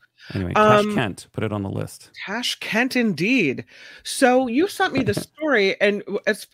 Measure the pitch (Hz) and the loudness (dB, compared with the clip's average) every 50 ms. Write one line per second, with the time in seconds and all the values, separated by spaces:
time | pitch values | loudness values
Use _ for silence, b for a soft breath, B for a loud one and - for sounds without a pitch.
0 | _ _ B B B B - 101 95 87 - 208 214 214 214 208 208 208 208 156 | _ _ B B B B -6 -4 -4 0 2 4 6 6 6 6 4 2 0 -2
1 | 123 101 85 - - - - - 107 107 107 104 98 98 101 104 104 104 - - | -2 -2 -4 -8 -14 -14 -8 -6 -4 -4 -4 -4 -6 -6 -6 -6 -8 -8 -10 -16
2 | - - - - - - 196 233 240 - - - - - - 220 247 262 - 254 | -20 -20 -20 -16 -12 -8 -8 -6 -4 -4 -6 -6 -6 -4 -2 0 0 0 0 0
3 | 233 220 185 131 170 214 262 262 185 139 117 123 120 B B B B B B B | 0 0 0 0 0 0 2 2 2 0 -2 -4 -8 B B B B B B B
4 | - - - - 269 240 247 254 262 247 226 262 349 415 - - 381 349 262 269 | -12 -10 -2 2 4 4 4 4 2 2 2 0 0 0 0 -2 -2 0 0 0
5 | 247 196 202 - - - _ - 311 311 269 220 196 190 - - - 208 202 - | 0 0 -2 -2 -4 -8 _ -6 -2 0 2 2 2 2 2 2 2 0 0 0
6 | - - 185 196 - - 214 - - - | -4 -6 -8 -4 -2 -2 -2 -2 -6 -8